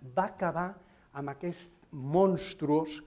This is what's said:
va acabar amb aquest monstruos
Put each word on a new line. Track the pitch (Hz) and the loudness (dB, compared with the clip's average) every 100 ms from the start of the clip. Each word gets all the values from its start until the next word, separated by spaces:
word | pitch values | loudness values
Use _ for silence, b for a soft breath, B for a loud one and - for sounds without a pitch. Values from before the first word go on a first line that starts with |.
| 127 185 | -6 -2
va | 202 | -2
acabar | - 180 160 180 196 B B B | -2 -4 -2 -4 -8 B B B
amb | 139 143 | -10 -10
aquest | 139 175 170 - _ _ | -8 -8 -8 -12 _ _
monstruos | 147 135 170 196 175 - - 147 151 160 - | -10 0 4 6 4 -2 -4 2 2 2 -6